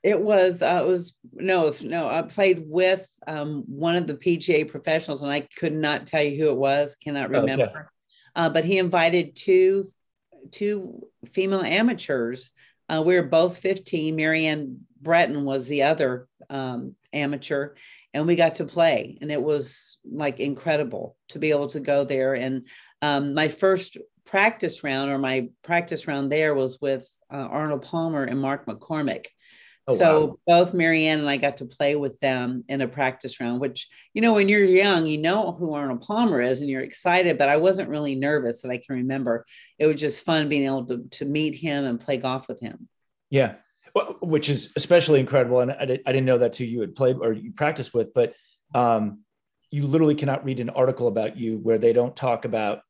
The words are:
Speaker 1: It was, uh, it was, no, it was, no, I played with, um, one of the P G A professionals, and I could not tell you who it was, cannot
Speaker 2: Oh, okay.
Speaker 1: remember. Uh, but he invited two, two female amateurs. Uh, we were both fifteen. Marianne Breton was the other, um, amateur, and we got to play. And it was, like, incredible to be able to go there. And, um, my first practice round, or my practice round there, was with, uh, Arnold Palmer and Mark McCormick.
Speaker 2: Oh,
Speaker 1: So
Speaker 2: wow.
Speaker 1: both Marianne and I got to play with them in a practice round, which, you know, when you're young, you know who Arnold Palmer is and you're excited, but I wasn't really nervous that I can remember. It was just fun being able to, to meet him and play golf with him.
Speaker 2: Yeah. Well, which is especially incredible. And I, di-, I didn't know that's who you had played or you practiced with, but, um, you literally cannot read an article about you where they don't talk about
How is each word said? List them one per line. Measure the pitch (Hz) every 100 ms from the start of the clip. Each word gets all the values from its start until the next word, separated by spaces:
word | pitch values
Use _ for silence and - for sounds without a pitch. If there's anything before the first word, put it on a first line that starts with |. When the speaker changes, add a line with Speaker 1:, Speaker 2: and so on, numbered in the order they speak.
Speaker 1:
It | 185 202
was, | 208 208 185 175
uh, | 170 175
it | 147
was, | 185 175 _ -
no, | - 190 185
it | 160
was, | 143
no, | - 170 147
I | 147
played | - - 196 175 156
with, | 160 185 190 - _ -
um, | 156 147 151 -
one | 139 165
of | 175 170
the |
P | 143 - 170
G | 170
A | 156
professionals, | 156 147 - 160 160 139
and | 139
I | 143 147 -
could | 165
not | 156 151 147 -
tell | 160
you | 147 143
who | 156
it | 131
was, | 135 143 143 -
cannot | - 143 131
Speaker 2:
Oh, | 135
okay. | 117
Speaker 1:
remember. | 135 110 - - _ _ _ _
Uh, | - 165
but | 151
he | 160 190
invited | 180 175 165 175 151 -
two, | - 185 185 196 190 _ _ _ _ _ -
two | - 208 208 185 - - _ -
female | - 190 196
amateurs. | 165 180 233 202 - 135 117 131 - _ _ _ _
Uh, | 160
we | 160
were | 180
both | 143 160 175 175
fifteen. | 185 190 - 170 156 160
Marianne | 156 160 156 151 139 127 - _
Breton | 147 165 165 143
was | 139 135 127
the | 143
other, | 139 156 139 123 - _ -
um, | 139 131 123 131 - _
amateur, | 147 143 143 139 143 139 - - - _
and | 147 160
we | 170
got | 165 160
to | 147
play. | - 165 127 123 -
And | 151
it | 190
was, | 147 147 131 - - -
like, | - 143 147 135
incredible | 143 135 165 151 135 104 110 _ _
to | 156
be | 156
able | 147 143
to | 147
go | 139 143
there. | 139 135 131
And, | 135 131 131 123 - - _
um, | 151 143 143
my | 143 156
first | 151 190 190 190 - - _ _
practice | 196 214 226 170 -
round, | 147 135 139
or | 139
my | 135 131 117 _
practice | - 175 170 156 -
round | 143 139
there, | 151 156
was | 143 131 131
with, | 143 135 135 _ _
uh, | 143
Arnold | 139 147 151 143
Palmer | - 170 165 151
and | 131 135
Mark | 135 135 -
McCormick. | 107 - 104 98 95 - _ _ - - _ -
Speaker 2:
Oh, | 123
Speaker 1:
So | 175 156 151 - -
Speaker 2:
wow. | 170
Speaker 1:
both | 180
Marianne | 180 160 160 156 156
and | 147
I | 139
got | 143 139
to |
play | 127 - 143 147
with | 139 131
them | 139 131 123 127 117
in | 139
a | 131
practice | 131 131 131 131 -
round, | 120 123
which, | 135 135 - - _
you | -
know, | 226
when | 214 196
you're | 208
young, | 196 185 202 180 160
you | 151
know | 160 196 220 170
who | 170
Arnold | 147 139 120
Palmer | - 214 240 147
is | 123 127
and | 143
you're | 131
excited, | 127 - 180 175 180 143
but | 139
I | 147
wasn't | 175 190 175
really | 147 147
nervous | 135 139 151 123 120
that | 127
I | 120
can | -
remember. | 131 127 135 123 117 - - - _
It | 151
was | 147
just | 151 147
fun | - 160 147
being | 143 135
able | 135 123
to, | 120 120
to | -
meet | 143 151 156 139
him | 160 143
and | 135 120
play | - 131
golf | 127 131 -
with | 123
him. | 117 - - _ _ _ _
Speaker 2:
Yeah. | 135 123 - _ _ _
Well, | - - -
which | 180 151 147
is | 135 - -
especially | - 175 165 147
incredible. | 127 139 120 123
And | 123
I, | 131
di-, | - 127 -
I |
didn't | 135 131
know | 123
that's | 120 -
who |
you | 120 120
had | 101
played | - 131 127
or | 117
you | 110 110
practiced | - 147 156 131
with, | 117 110
but, | - 113 - _ _ _ 123
um, | 120 113 107 104 _ _ _ _ _
you | 147 143
literally | 156 156
cannot | 147 143 135
read | 139 123
an | 120
article | - 131 127 120
about | 107 110 -
you | 113 110
where | 110 110
they | 117
don't | 117 120
talk | - 131 117
about | 123 110 104 98